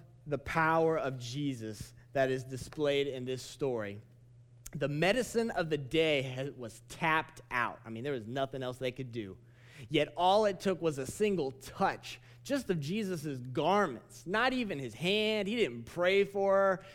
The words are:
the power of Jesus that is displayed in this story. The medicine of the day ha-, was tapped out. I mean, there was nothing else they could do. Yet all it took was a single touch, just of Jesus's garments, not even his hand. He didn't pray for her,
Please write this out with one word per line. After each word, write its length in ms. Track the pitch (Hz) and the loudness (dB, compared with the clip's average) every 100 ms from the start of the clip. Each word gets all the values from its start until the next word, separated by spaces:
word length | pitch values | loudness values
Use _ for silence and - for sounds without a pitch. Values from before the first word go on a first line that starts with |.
| - - - | -20 -18 -6
the 140 | 143 | -6
power 580 | - 165 160 165 160 160 | -2 2 4 6 4 2
of 220 | 131 131 | 0 -4
Jesus 720 | 120 135 143 127 110 104 - - - | -8 -4 -4 -4 -8 -10 -14 -16 -6
that 180 | 139 131 | 0 2
is 120 | 131 | 0
displayed 640 | 127 131 - - 147 143 143 | -4 -10 -10 -2 0 2 0
in 180 | 131 | -2
this 200 | 123 127 | -6 -6
story. 580 | - - 139 120 101 101 - - - - - - - 151 | -8 -4 -2 -2 -4 -8 -14 -20 -20 -20 -20 -20 -12 -4
The 120 | 139 | -4
medicine 640 | 147 170 233 233 226 226 | 2 2 2 2 0 0
of 180 | - 165 | -2 -2
the 80 | 151 | -2
day 460 | 131 160 160 147 131 127 | 0 2 4 2 0 -4
ha-, 180 | 139 127 | -6 -8
was 240 | 117 - - | -12 -12 -18
tapped 520 | - 165 156 160 - - | -2 2 2 0 -10 -6
out. 300 | 123 113 80 113 | -2 -2 -4 -10
I 60 | |
mean, 120 | 113 | -6
there 100 | 135 | -4
was 120 | 135 107 | -4 -4
nothing 380 | 135 135 135 | -4 -2 -4
else 140 | 127 123 | -6 -4
they 140 | 131 | -6
could 200 | 127 127 | -6 -8
do. 260 | 117 98 90 - - - - 120 | -8 -8 -12 -18 -20 -20 -20 -2
Yet 220 | 151 151 - | 0 0 2
all 280 | 180 202 214 | 4 6 4
it 140 | 190 | 2
took 220 | 202 175 | -2 0
was 160 | 165 139 | 0 -2
a 80 | 131 | -6
single 460 | - 214 190 139 | -2 0 2 -2
touch, 680 | 131 - - 196 127 - - - - | -4 -14 0 0 0 -10 -16 -18 -20
just 240 | - 277 - | -4 -2 0
of 80 | 175 | -2
Jesus's 580 | 139 208 196 175 151 131 | -2 -2 -2 -4 -4 -6
garments, 840 | 123 127 151 202 190 110 - - - | -4 0 4 4 4 -2 -12 -14 -4
not 280 | 214 254 | 0 2
even 260 | 254 220 151 | 2 -2 -4
his 160 | 127 107 | -6 -2
hand. 520 | 170 208 214 214 196 | 2 2 2 2 0
He 80 | 233 | 2
didn't 300 | 170 120 117 | 0 0 -8
pray 380 | 170 180 196 | 0 4 4
for 320 | 196 202 196 196 | 4 2 4 6
her, 260 | 196 180 - | 6 2 -2